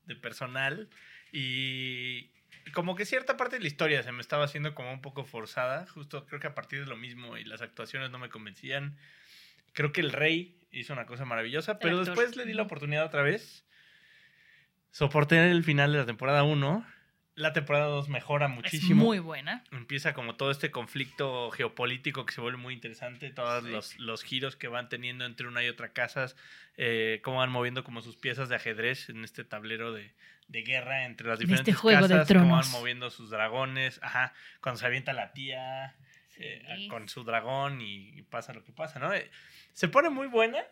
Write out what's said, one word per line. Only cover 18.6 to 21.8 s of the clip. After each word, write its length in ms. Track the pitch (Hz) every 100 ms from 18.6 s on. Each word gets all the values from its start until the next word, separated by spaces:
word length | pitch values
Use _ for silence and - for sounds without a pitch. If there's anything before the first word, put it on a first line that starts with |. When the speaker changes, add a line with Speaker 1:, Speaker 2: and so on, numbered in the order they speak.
| 180 156 180 196 226
Speaker 2:
muy 140 | 202
buena. 440 | 165 147 147 240 -
Speaker 1:
Empieza 440 | 131 113 139 156 139
como 200 | 117 113
todo 140 | 135
este 220 | 143 156
conflicto 800 | 131 113 135 131 - 139 127 120
geopolítico 760 | - 120 -